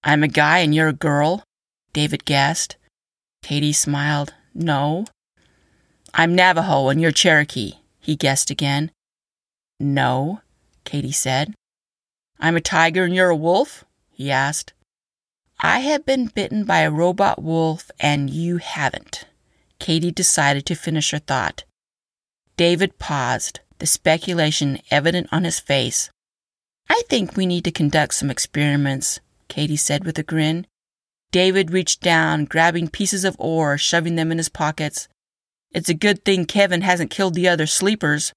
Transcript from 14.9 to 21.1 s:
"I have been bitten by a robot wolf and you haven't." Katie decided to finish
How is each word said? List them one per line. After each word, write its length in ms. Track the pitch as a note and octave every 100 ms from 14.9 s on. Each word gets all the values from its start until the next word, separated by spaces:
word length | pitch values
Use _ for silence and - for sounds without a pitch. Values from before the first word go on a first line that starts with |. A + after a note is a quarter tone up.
| _ _ _ _ _ _ _
"I 200 | - F#3+
have 260 | C4+ D4 D4+
been 220 | C4+ A#3
bitten 360 | - G3+ G#3+ G#3
by 140 | E3+
a 120 | D#3
robot 500 | D3+ F3 F#3 G3 -
wolf 480 | D#3 E3 D#3+ D#3+ - -
and 300 | D3 D3 C#3
you 280 | D3 E3+ F3
haven't." 680 | - F3 C#3+ - - - - _ _ _ _ _
Katie 340 | - D#3+ E3+
decided 540 | E3 F3 - D3 C#3 C#3
to 100 | D#3+
finish 360 | - D#3+ D3